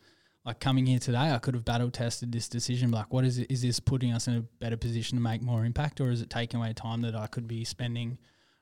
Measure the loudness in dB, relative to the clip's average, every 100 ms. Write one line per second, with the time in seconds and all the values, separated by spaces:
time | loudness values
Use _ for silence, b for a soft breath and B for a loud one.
0 | _ _ _ _ -10 -2 2 4 6 4
1 | 2 2 2 2 0 -2 0 0 0 0
2 | -2 -2 -4 -4 -4 -4 -2 2 2 2
3 | 0 2 2 2 0 0 2 2 2 2
4 | 2 0 0 0 -2 -6 -4 -2 -2 -2
5 | 0 0 0 0 0 2 2 0 -2 0
6 | 0 0 -2 -2 -2 -2 -2 -4 -4 -2
7 | -2 -2 -4 -6 -6 -6 -6 -4 -4 -4
8 | -4 -8 _ _ _ _